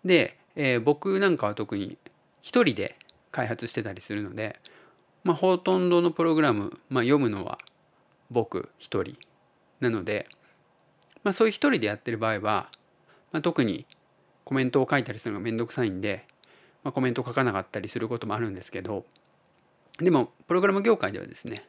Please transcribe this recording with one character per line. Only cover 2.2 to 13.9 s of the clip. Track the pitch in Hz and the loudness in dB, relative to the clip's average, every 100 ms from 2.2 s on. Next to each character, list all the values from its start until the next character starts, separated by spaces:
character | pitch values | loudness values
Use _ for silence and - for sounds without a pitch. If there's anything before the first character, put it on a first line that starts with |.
| _ _ | _ _
一 | - 247 | 0 2
人 | 190 101 | 2 2
で | - - - _ _ | -6 -8 -20 _ _
開 | - 120 | -6 -4
発 | 113 117 | -4 -6
し | |
て | - | -6
た | 104 | -8
り | 95 | -12
す | - | -8
る | 104 | -8
の | 101 | -6
で、 | 104 107 - - - - _ _ _ | -8 -10 -10 -20 -20 -20 _ _ _
ま | 185 | 0
あ、 | 160 | 2
ほ | 185 180 | 2 2
と | 185 185 | 2 2
ん | 180 | 4
ど | 175 | 4
の | 175 | 2
プ | 156 | 0
ロ | 165 160 | 2 4
グ | |
ラ | 147 | 4
ム、 | 107 101 - _ | 2 -4 -10 _
ま | 131 | 0
あ、 | |
読 | 120 147 | 4 4
む | 123 | 2
の | 101 | -2
は | 92 - - _ _ _ _ _ _ | -8 -10 -14 _ _ _ _ _ _
僕 | 120 110 92 - _ | -2 -2 -6 -8 _
一 | - 101 | -6 -4
人 | 76 - - _ _ _ _ _ | -4 -10 -20 _ _ _ _ _
な | 123 | -2
の | 113 | -2
で、 | 85 104 - - _ _ _ _ _ _ _ - | -4 -6 -6 -18 _ _ _ _ _ _ _ -6
ま | 202 | -4
あ、 | |
そ | 185 220 | 2 2
う | |
い | |
う | |
一 | 202 294 | 4 2
人 | 208 | 2
で | 107 | 0
や | |
っ | 107 | -4
て | - | -6
る | 113 | -2
場 | 113 | -2
合 | 107 | 0
は、 | 104 101 - - _ _ _ _ _ | 0 0 -2 -18 _ _ _ _ _
ま | 160 | -2
あ、 | |
特 | 170 165 | 0 2
に | 117 85 - | 0 -2 -10